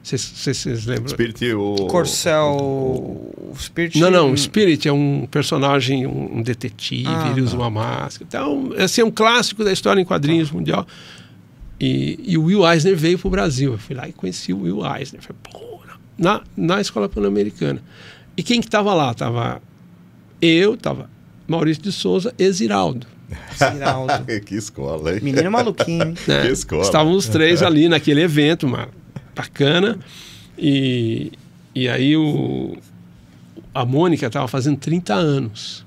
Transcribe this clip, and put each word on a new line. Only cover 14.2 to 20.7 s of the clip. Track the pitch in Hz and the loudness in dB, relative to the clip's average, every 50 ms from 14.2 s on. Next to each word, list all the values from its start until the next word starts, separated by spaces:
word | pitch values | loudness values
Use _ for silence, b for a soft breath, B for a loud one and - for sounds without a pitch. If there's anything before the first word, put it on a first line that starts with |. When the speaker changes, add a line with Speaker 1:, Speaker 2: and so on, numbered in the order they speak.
| - 185 175 - - - | -8 -8 -8 -8 -6 -6
Speaker 1:
o | 185 196 | -6 -4
Will | 185 170 196 208 190 139 139 | -2 -4 -4 -4 -4 -6 -6
Eisner. | - - 135 - - | -6 -8 -12 -14 -20
Falei, | - - - - | -18 -18 -20 -20
"Pô", | - - - - - 480 - - - - - - - - - | -20 -20 -20 -18 -18 -18 -18 -18 -18 -20 -20 -20 -20 -20 -6
na, | - 170 180 214 - - - - | 0 0 0 0 0 -4 -12 -6
na | - 180 165 185 208 | -2 0 0 0 0
Escola | 202 - - 220 202 190 | -2 -4 -2 -4 -4 -2
Pan-Americana. | - 220 101 101 - 208 202 104 - - - - 139 - B B B B B B B B B B - | -2 -2 0 0 2 0 0 -2 -2 -4 -4 -4 -4 -6 B B B B B B B B B B -8
E | - 160 | -8 0
quem | - 240 233 | 0 0 0
que | 214 - | 2 0
tava | - 214 202 208 196 | 0 2 2 2 2
lá? | 165 147 123 | 2 2 0
Tava | 117 - 139 120 117 120 117 123 123 - - - - - - - - - - - - - - - - - | -2 -4 -4 -4 -2 -2 -4 -4 -6 -8 -14 -20 -20 -20 -20 -20 -20 -20 -20 -20 -20 -20 -20 -20 -6 0
eu, | - 165 165 165 190 208 | 4 4 6 6 4 2